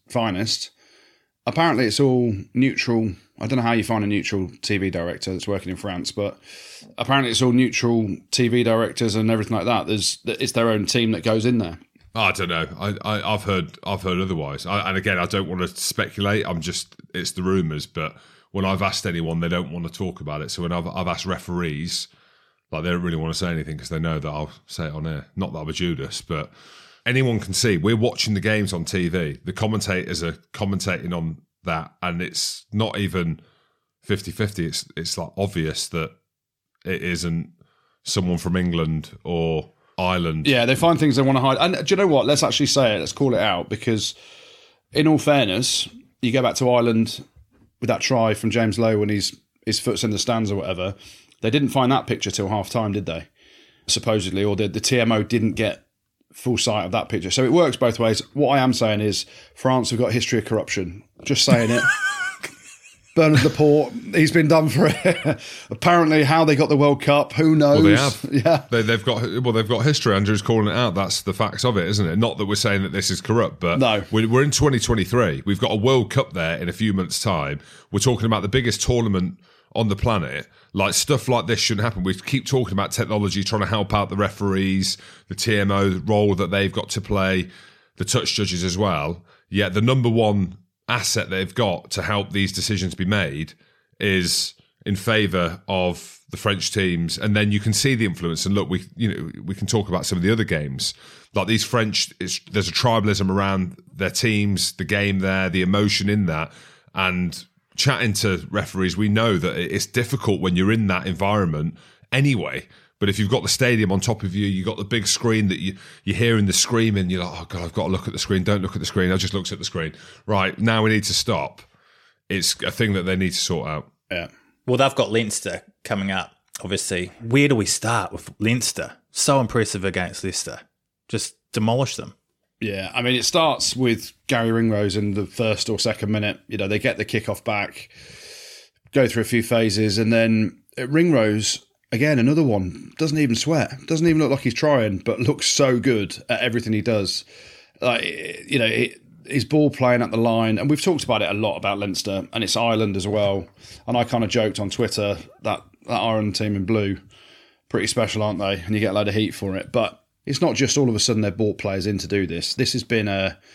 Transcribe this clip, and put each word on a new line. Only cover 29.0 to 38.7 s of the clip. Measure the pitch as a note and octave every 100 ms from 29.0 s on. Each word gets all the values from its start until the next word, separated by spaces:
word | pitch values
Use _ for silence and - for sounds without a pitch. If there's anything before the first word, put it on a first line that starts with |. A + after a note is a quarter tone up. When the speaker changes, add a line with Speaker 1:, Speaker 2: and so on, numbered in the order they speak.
| F2
Speaker 2:
V. | F2+ D#2 C2+
The | -
commentators | - A2 G#2+ G#2 F#2 - E2
are | E2+ D#2+ _
commentating | - G2+ F#2+ G2 F2+ F2 F2
on | E2 D#2 _ _
that, | F2+ D#2+ D#2 _
and | F2 E2+
it's | F2+ - - - -
not | G#2 A2 G2+
even | G2 F#2 E2+ D2+ _ _ _ _ _ _
fifty | - G2 -
fifty. | E2 G#2 G2+ D#2+
It's, | - - -
it's, | E2 -
like, | E2 -
obvious | G2 F2+ D#2 D2 -
that | E2+ D#2 - _ _ _ _ _ _
it | - F#2
isn't | F2+ E2+ E2+ E2 - _ _ _ _ _
someone | - G#2 F2+ F2
from | F2+ F2+
England | F2+